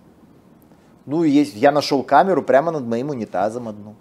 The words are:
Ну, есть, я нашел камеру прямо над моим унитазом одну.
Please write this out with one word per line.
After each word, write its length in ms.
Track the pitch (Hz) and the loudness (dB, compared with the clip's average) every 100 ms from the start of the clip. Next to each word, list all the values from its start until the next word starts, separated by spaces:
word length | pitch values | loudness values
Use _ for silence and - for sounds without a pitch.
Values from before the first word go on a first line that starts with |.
| _ _ _ _ _ _ _ _ _ _ - | _ _ _ _ _ _ _ _ _ _ -6
Ну, 160 | 156 | -2
есть, 320 | 160 143 147 107 | 2 2 0 2
я 160 | 139 | 2
нашел 320 | 147 - 139 | 2 0 -2
камеру 400 | - 143 190 156 | 2 4 4 0
прямо 280 | 123 131 165 | 2 2 2
над 120 | 156 117 | -4 -4
моим 240 | 117 143 | -4 -4
унитазом 580 | 127 104 90 104 120 113 | -8 -6 -4 -4 -4 -10
одну. 280 | 104 104 107 | -14 -18 -20